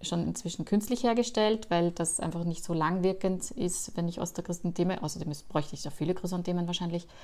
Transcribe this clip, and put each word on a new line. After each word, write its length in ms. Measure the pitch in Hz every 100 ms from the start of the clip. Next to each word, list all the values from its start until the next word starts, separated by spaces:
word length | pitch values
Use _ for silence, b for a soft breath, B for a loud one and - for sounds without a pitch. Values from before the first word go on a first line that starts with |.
schon 260 | - 170 156
inzwischen 380 | 175 170 -
künstlich 400 | 156 208 - 240
hergestellt, 640 | 240 233 240 220 214 220 -
weil 220 | 170 175
das 260 | 175 165 -
einfach 240 | 170 170
nicht 220 | 170 160
so 100 | -
langwirkend 760 | 165 156 185 185 190 190 185 -
ist, 440 | - 175 - - -
wenn 120 | 170
ich 100 | 170
aus 140 | 175
der 100 | -
Chrysantheme, 600 | - 175 175 170 175 180
außerdem 280 | 151 165 156
ist, 180 | 147 -
bräuchte 260 | 151 143
ich 80 | 143
da 80 | 151
viele 240 | - 156
Chrysanthemen 520 | 180 180 180 175 175 175
wahrscheinlich, 400 | 175 175 170 - B